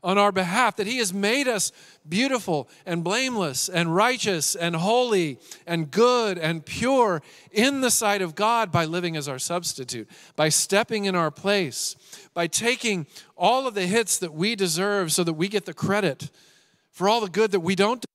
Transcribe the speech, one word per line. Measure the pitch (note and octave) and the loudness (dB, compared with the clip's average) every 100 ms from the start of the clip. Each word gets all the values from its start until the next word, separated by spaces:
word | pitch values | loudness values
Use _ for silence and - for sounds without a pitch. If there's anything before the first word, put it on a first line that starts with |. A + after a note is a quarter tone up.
on | F3+ G3 | 0 2
our | G3+ | 4
behalf, | F#3+ F3+ G3 B3 G3+ | 2 -2 2 0 0
that | G3+ | -4
he | B3+ | -2
has | G#3+ | -2
made | F#3+ G3+ B3+ C4 | 0 0 0 0
us | A3 - - - _ D3+ | -2 -4 -6 -20 _ -6
beautiful | F3 C4+ C4 G3 D#3 B2+ - - | 0 0 0 -2 -4 -4 -14 -6
and | E3+ | -4
blameless | E3+ G#3+ C4 A#3 E3+ C3 - | -2 -2 -2 -2 -4 -2 -4
and | F3+ E3+ | -2 0
righteous | E3 A3+ B3+ G#3+ F3+ C#3+ | 2 2 2 -2 0 -2
and | F#3 E3+ E3+ | -2 -2 0
holy | F3+ A#3 B3 G3+ E3 B2+ - - - | 2 2 2 2 0 -4 -14 -20 -4
and | E3+ D#3 | -4 -2
good | E3 A#3+ B3 A3 F3+ | 4 4 4 0 -2
and | D#3+ E3 | -2 -4
pure | D3+ - A#3 C4+ A#3 E3+ - - - | -6 -4 2 4 4 0 -6 -20 -6
in | G#3 B3 C#4 | 2 2 4
the | B3+ | 0
sight | - G#3+ G3+ | 2 2 0
of | F#3 D3+ | -2 0
God | G#3+ A#3 G#3+ | 2 2 2
by | E3+ | 0
living | D#3+ F3 F3 D#3+ | 0 -2 -4 -4
as | C#3+ | -6
our | C3 | -6
substitute, | - F3 E3+ - B2 A#2 G#2+ - - - | -4 -4 -4 -8 -8 -10 -12 -16 -20 0
by | D#3 | 2
stepping | D3+ - G3 A#3 A3 G3 | 2 2 2 2 -2 0
in | F#3 | 0
our | D#3+ | 0
place, | D3 G3 G3+ E3 - - - - - - | -2 0 0 0 -4 -8 -10 -20 -20 -12
by | - E3+ | -4 -2
taking | - A3+ B3 A#3+ G3 D3 - - - | 0 0 0 0 -2 -4 -12 -20 0
all | F3+ B3+ C4+ | 2 2 0
of | |
the | G3+ F3+ | -2 0
hits | A3 A3 - | 0 0 -2
that | F3 | -4
we | D3+ G3 | -2 -2
deserve | A3+ F#3+ D#3+ G3 G3+ E3+ | 0 -2 0 0 0 0
so | D#3 | 0
that | E3+ | 0
we | D#3+ F#3+ | 0 -2
get | G#3 F#3 | -2 -6
the | |
credit | D#3+ D#3+ G3+ F#3+ C3 - _ _ _ _ _ _ | -6 -2 0 0 -2 -10 _ _ _ _ _ _
for | - F#3+ | -2 2
all | A#3 | 2
the | G#3 | 0
good | E3+ A3 | 2 2
that | F#3+ | 2
we | E3+ | 0
don't | F#3+ G3+ B3 - | 2 2 0 -8